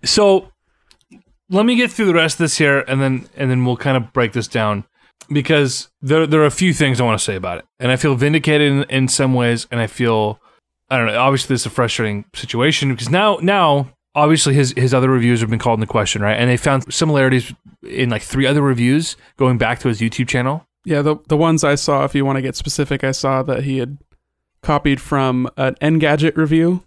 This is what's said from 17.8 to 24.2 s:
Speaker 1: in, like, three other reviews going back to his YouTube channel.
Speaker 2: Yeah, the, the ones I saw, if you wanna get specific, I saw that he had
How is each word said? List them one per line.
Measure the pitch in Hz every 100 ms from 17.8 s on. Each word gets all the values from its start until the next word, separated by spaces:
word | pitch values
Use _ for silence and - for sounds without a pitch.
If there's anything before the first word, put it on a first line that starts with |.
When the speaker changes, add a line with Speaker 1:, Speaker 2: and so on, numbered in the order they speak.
Speaker 1:
in, | - - 127
like, | 107
three | - - 131
other | 143
reviews | 143 123 120 143 165 - _ _
going | 131 123
back | 113 120
to | 131
his | 110
YouTube | 113 - 123
channel. | 127 123 151 _ _ -
Speaker 2:
Yeah, | 151
the, | 143 151 _
the | 151
ones | 165 160
I | 147 143
saw, | - 143 139
if | 143
you | 135
wanna | 135
get | 135 -
specific, | - - 143 135
I | 135
saw | 131 135 135
that | 131 123
he | 139 135
had | 123 143 _ _